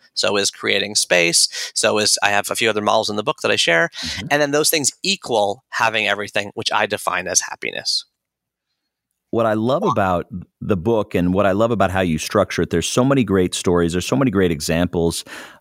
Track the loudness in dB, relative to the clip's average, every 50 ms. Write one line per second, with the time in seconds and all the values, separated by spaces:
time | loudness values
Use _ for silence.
0 | _ _ -6 -4 -2 0 0 0 0 -2 -4 -4 -2 -2 0 0 -2 -2 -2 -2
1 | 0 2 2 2 2 2 2 2 0 0 -2 -6 -8 -6 -2 0 0 2 2 2
2 | 0 0 0 0 0 0 0 0 -2 -2 -2 -2 0 0 0 0 0 2 2 2
3 | 0 0 -4 -4 -4 -4 -4 -2 -2 0 0 0 2 2 2 2 0 -2 -4 -8
4 | -10 -8 -8 -8 -4 0 0 2 2 2 2 0 2 0 0 0 -2 -2 -4 _
5 | -4 -4 -4 -4 -4 -2 0 0 0 0 -2 -6 _ _ -4 -2 0 0 0 0
6 | 0 0 0 -2 -4 -4 -4 -4 -4 -6 -8 -8 -4 -2 0 0 0 0 -2 -4
7 | -4 -4 -4 -4 -2 -2 -2 -2 -4 -4 -8 -10 -10 -10 -8 -8 -6 -4 -4 -6
8 | -6 _ _ _ _ _ _ _ _ _ _ _ _ _ _ _ _ _ _ _
9 | _ _ _ _ _ _ -2 0 0 2 0 0 0 0 0 0 0 0 0 2
10 | 2 2 2 0 -2 -6 -10 -14 -14 -16 _ -6 -2 -2 0 0 2 2 2 2
11 | 0 0 0 0 2 2 2 2 2 2 2 2 2 2 2 2 2 2 2 0
12 | 0 0 0 -2 -2 0 2 2 2 2 0 -2 -2 0 0 -2 -2 0 0 2
13 | 2 4 4 2 2 2 2 2 2 2 0 -2 0 2 2 4 2 2 0 -2
14 | -2 -2 0 0 0 2 2 2 2 0 0 -2 -2 -2 0 0 0 0 0 0
15 | 0 0 0 -4 -8 -12 -16 -18 -18 -20 -12 -4